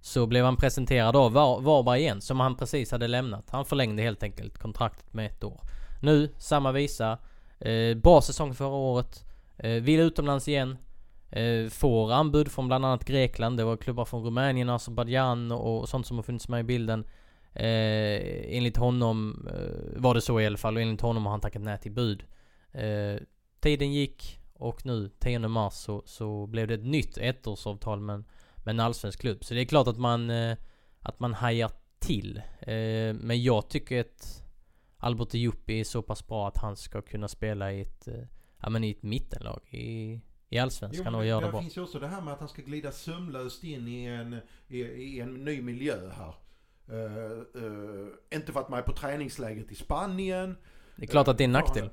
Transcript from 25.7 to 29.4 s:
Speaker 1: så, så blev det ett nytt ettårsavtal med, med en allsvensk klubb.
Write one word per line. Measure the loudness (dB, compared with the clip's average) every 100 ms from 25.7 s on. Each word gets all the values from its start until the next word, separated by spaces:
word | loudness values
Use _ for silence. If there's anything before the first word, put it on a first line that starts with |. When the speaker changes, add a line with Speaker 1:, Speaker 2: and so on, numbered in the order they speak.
Speaker 1:
så, | -4 -8 -8 -10
så | -10 -6 -6 -6
blev | -4 -2
det |
ett | -2 0
nytt | 0 0 -2
ettårsavtal | -4 -2 -6 -6 -8 -6 -6 -4
med, | -6 -8 -10 -20 -20 -10
med | -4
en | 0
allsvensk | 0 0 -6 -4
klubb. | -4 -4